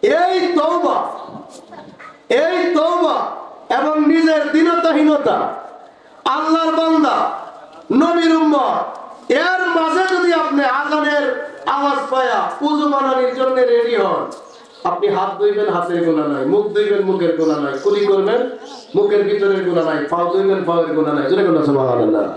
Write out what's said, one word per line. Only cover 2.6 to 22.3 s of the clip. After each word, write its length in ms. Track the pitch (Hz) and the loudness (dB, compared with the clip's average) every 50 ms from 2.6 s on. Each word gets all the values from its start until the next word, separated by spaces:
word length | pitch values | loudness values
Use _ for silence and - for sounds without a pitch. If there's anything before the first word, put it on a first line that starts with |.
| 359 349 349 | 0 2 2
তওবা 560 | 302 311 339 349 349 339 311 - - - - - - - - - - - - | 2 2 2 2 2 2 2 0 0 -4 -6 -8 -12 -14 -16 -18 -20 -6 -2
এবং 320 | - 254 285 302 311 302 302 | -2 0 0 0 0 2 2
নিজের 460 | 294 320 330 320 320 311 302 294 294 294 | 2 2 4 4 4 2 2 0 0 0
দীনতাহীনতা, 1000 | 311 330 339 330 330 330 330 311 311 311 302 311 285 285 233 190 - - - - - - - - - - - - - - - - - - | 2 2 2 2 2 2 2 2 4 4 4 2 2 2 0 0 0 -2 -4 -6 -10 -14 -16 -20 -20 -20 -20 -20 -20 -20 -20 -20 -8 -4
আল্লাহর 480 | - 262 302 311 320 320 330 330 320 320 | -4 -2 -2 0 0 0 2 2 0 0
বান্দা, 580 | 320 330 320 320 311 302 269 214 - - - - - - - - - - - - - - - - | 0 0 2 2 2 2 2 0 0 -2 -4 -6 -8 -12 -16 -18 -20 -20 -20 -20 -20 -8 -2 2
নবীর 440 | 262 320 339 339 339 330 330 320 | 2 2 4 2 2 2 4 4
উম্মত, 960 | 320 320 302 294 269 254 220 - - - - - - - - - - - - 233 | 4 4 2 2 2 2 0 -2 -2 -4 -6 -10 -14 -16 -18 -20 -20 -4 -2 0
এর 340 | 277 330 359 370 359 359 | 0 2 0 0 0 -2
মাঝে 500 | 349 330 330 320 320 302 359 381 370 381 | 0 0 0 0 0 0 0 0 0 0
যদি 160 | 349 339 349 339 | 0 2 2 2
আপনি 320 | 320 330 311 277 285 277 | 2 0 0 0 0 0
আজানের 840 | 254 247 277 294 294 302 302 302 294 294 294 285 262 - - - - - - - | 0 0 -2 -2 -2 -2 -2 0 0 0 0 0 -2 -4 -6 -8 -12 -14 -10 -6
আওয়াজ 320 | 262 262 285 285 285 269 - - - | -4 -4 -2 0 -2 -2 -2 -4 -2
পায়া 400 | 254 262 254 240 226 202 - - - - | -2 0 0 0 0 -2 -2 -4 -6 -4
উযু 280 | 285 294 302 294 294 285 | -2 -2 0 0 0 0
বানানোর 460 | 277 269 269 262 254 254 254 254 247 | 0 0 0 0 0 0 0 -2 0
জন্য 260 | 262 262 262 254 254 | -2 -2 0 2 2
রেডি 360 | 247 240 233 233 233 233 233 | 2 2 4 2 2 2 0
হন, 340 | 220 190 - - - - - - - - - - - - - - - - | 0 0 0 0 -4 -6 -8 -12 -16 -20 -20 -20 -20 -20 -20 -20 -8 -6
আপনি 240 | - - - 202 202 | -4 -4 0 0 0
হাত 300 | 190 185 190 381 392 - | 0 0 -2 -4 -2 0
ধুইবেন, 300 | 202 208 202 214 208 202 | 0 0 2 2 0 0
হাতের 360 | 175 175 170 - 170 170 170 | 0 -2 -2 -2 -2 0 0
গোনা 240 | 165 160 151 151 147 | 2 0 0 0 -2
নাই, 160 | 143 139 131 | -2 -2 0
মুখ 220 | 143 185 208 208 | 0 2 2 0
ধুইবেন, 360 | 208 - 208 208 208 202 196 190 | 0 0 0 0 0 0 0 0
মুখের 340 | 190 185 175 170 165 160 | 0 0 0 0 0 0
গোনা 220 | 160 160 156 151 147 | 0 0 0 0 -2
নাই, 140 | 143 139 - - - | -2 -4 -6 -2 0
কুলি 240 | 202 202 208 202 | 0 0 2 2
করবেন, 440 | 202 196 190 190 202 226 247 262 254 - - - - - - - - - | 2 2 2 2 2 0 0 0 -2 -6 -10 -14 -18 -18 -18 -20 -4 0
মুখের 300 | 185 208 202 208 202 196 | 0 2 2 2 2 2
ভিতরের 460 | 196 208 196 196 196 196 190 180 175 | 2 0 0 2 0 0 0 0 0
গোনা 240 | 170 165 160 160 156 | 0 0 0 0 -2
নাই, 100 | 147 143 143 | -2 -2 -2
পাও 220 | 165 175 175 175 180 | -2 -2 -2 0 0
ধুইবেন, 320 | 190 190 190 190 185 175 | 0 2 2 0 0 0
পাওয়ের 300 | 165 170 170 165 156 160 | 0 0 0 0 0 0
গোনা 180 | 156 151 147 147 | 0 0 0 0
নাই। 180 | 143 139 135 | -2 0 0
জোরে 140 | 180 185 180 | 2 2 2
কোন 200 | 175 160 151 147 | 2 2 2 2
সুবহানাল্লাহ। 580 | 143 139 139 135 127 120 117 - 160 160 160 - 95 | 2 2 2 2 0 0 0 0 0 0 0 -2 -4